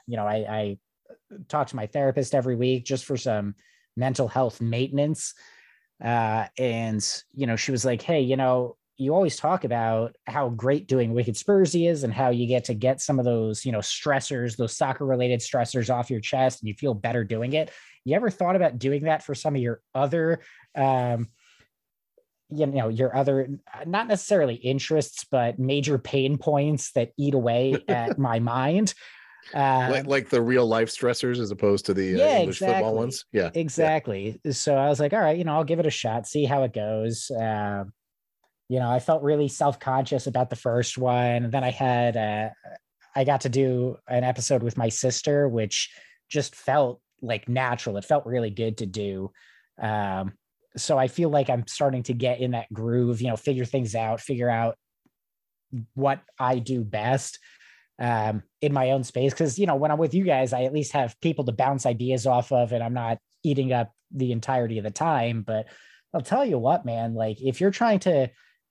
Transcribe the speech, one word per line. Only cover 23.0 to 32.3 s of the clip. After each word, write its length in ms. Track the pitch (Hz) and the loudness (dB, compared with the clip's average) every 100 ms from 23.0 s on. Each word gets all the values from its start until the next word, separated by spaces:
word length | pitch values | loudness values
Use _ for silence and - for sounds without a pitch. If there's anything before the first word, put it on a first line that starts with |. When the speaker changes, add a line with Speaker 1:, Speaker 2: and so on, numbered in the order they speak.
| 131 131 | 0 2
Speaker 1:
other, 320 | 139 135 131 139 - - 165 | 2 2 0 -6 -14 -12 -4
not 220 | 196 240 | -2 0
necessarily 480 | 202 - 196 135 117 | -2 2 2 2 0
interests, 720 | 123 135 - 156 143 - - | 0 -2 2 0 0 -6 -2
but 300 | 131 117 123 | 0 2 0
major 380 | 131 143 131 135 | 0 0 0 -2
pain 400 | - 139 135 147 | 0 0 2 0
points 540 | 160 143 147 147 - | 0 2 2 0 -2
that 180 | 127 120 - | -2 -2 -2
eat 160 | 143 | 0
away 420 | 135 120 120 135 - | 2 2 2 2 0
Speaker 2:
<laughs> 40 | - | 0
Speaker 1:
at 300 | 123 120 - | -2 0 0
my 220 | 131 117 | 0 0
mind?" 540 | 120 123 135 185 208 - - - - - - | 0 0 2 2 0 -2 -16 -20 -20 -20 -6
Uh, 340 | 147 135 131 127 | 0 4 4 2
Speaker 2:
Like, 180 | 139 139 | 0 0
like 220 | 135 - | -2 2
the 120 | 123 | 2
real 260 | 117 127 117 | 4 4 4
life 220 | 113 113 | 2 0
stressors 500 | - 123 123 123 123 | 0 -2 0 -2 -2
as 120 | 107 | -4
opposed 340 | 101 104 101 - | 0 2 2 2
to 80 | |
the, 220 | 95 95 92 | 0 2 4
uh, 20 | |
Speaker 1:
Yeah, 200 | 311 | 4